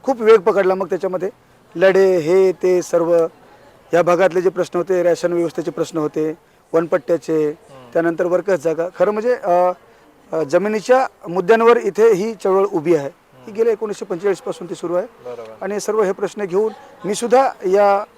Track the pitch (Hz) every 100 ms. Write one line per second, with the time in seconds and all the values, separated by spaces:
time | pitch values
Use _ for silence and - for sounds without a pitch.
0 | - 247 220 220 185 196 185 185 185 185
1 | 190 180 190 _ _ _ _ 165 190 190
2 | 196 180 151 185 190 170 185 180 160 170
3 | 165 170 165 _ - - - _ _ 165
4 | 170 175 185 185 180 180 170 180 170 180
5 | 175 165 175 175 170 - 165 160 160 165
6 | 151 156 156 160 _ _ _ 165 170 180
7 | - 165 - 160 151 156 - 135 123 170
8 | 165 165 180 180 180 175 160 156 175 -
9 | 185 208 233 247 190 175 180 180 _ _
10 | _ _ _ 160 147 170 202 214 - 262
11 | 269 _ 165 175 175 226 226 240 220 180
12 | 226 185 214 208 196 190 196 180 156 160
13 | 139 - _ - - 208 233 208 220 196
14 | 220 175 202 175 - 165 170 165 170 180
15 | 233 - 123 120 - - 190 202 196 214
16 | 190 190 202 - 196 185 220 214 - -
17 | 175 208 233 247 269 - 180 196 202 196
18 | 214